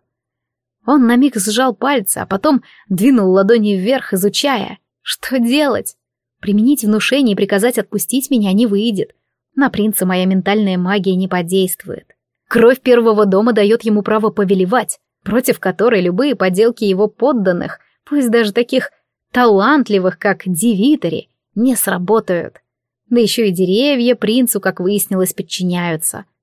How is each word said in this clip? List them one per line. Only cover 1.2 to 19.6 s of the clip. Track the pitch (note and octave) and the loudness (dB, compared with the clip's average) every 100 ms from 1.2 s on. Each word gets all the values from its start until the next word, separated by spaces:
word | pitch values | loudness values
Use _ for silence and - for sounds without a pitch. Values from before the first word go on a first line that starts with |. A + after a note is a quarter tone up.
| C#4 A3+ | 2 0
сжал | F#3+ G#3+ C4 | -4 -2 -2
пальцы, | - C4 C#4+ G3 - | -2 -2 -2 -2 -6
а | F#3 | -4
потом | F#3+ D4+ C4+ - _ - | -2 0 0 -2 _ -6
двинул | F3+ A#3 B3+ F#3+ | 0 2 4 4
ладони | F#3 G3 A#3 G#3 | 2 4 2 2
вверх, | G3 F#3+ C4 - | -2 0 -2 -2
изучая. | F#3+ G3+ G3 C#4+ A#3+ - - _ _ | -2 -2 -2 -2 -2 -6 -12 _ _
Что | - - - C4 | -12 -10 -4 -2
делать? | A#3 C#4+ D4 A3 - - _ _ _ _ | 0 2 0 -2 -6 -16 _ _ _ _
Применить | - G#3 A#3 C#4+ | -2 2 2 2
внушение | G#3+ G#3+ - C#4 B3+ | 2 0 0 0 0
и | G3 | 0
приказать | G3 G3+ A#3 A#3+ | 0 0 0 -2
отпустить | F#3+ G#3 - B3 - | -4 -4 -4 -4 -2
меня | B3+ G3+ | 0 2
не | G3 A#3+ | 2 2
выйдет. | G3 A#3 F#3+ - _ _ _ _ | 0 0 -2 -6 _ _ _ _
На | - C#4 | -2 -2
принца | - G#3+ G3+ F#3 | 0 -2 0 -2
моя | F#3 | 0
ментальная | F#3 F#3+ F3+ G#3 G3+ F#3 | 0 0 0 0 0 -2
магия | F3+ G#3 F#3+ | -2 -2 0
не | F#3 F#3+ | -2 -2
подействует. | F3+ F3 F#3+ F#3 - E3+ - - _ _ _ - | -4 -2 0 -2 -4 -12 -16 -16 _ _ _ -4
Кровь | A#3 A3+ B3+ | 2 4 4
первого | C4 A#3+ A3+ G#3+ G#3 | 2 2 4 2 2
дома | F#3+ A3+ | 2 2
даёт | G#3+ G3+ A#3 | 2 2 2
ему | A3 G#3 | 0 -2
право | G3 G#3+ G#3+ | 0 0 -2
повелевать, | - G3 F#3+ F#3 A#3+ G#3+ - _ _ | -2 0 0 2 0 -2 -10 _ _
против | - A3 C4+ - | -4 -2 0 -2
которой | F#3 F3+ A3+ A3 | -2 0 0 2
любые | F3 F3+ C#4+ | 0 0 -2
поделки | B3+ F#3+ F#3 A3+ A#3 | 0 -2 2 0 0
его | G#3 F#3 G#3 | -2 0 0
подданных, | - C4 B3+ F#3+ F3 - - _ _ | 0 0 0 0 -2 -4 -12 _ _
пусть | - D4 B3 | -6 -2 2
даже | A#3 G#3+ | 2 0
таких | G#3+ A#3 C4 - _ _ _ _ | 0 -2 -2 -4 _ _ _ _
талантливых, | A#3+ A#3+ G3 | 0 2 4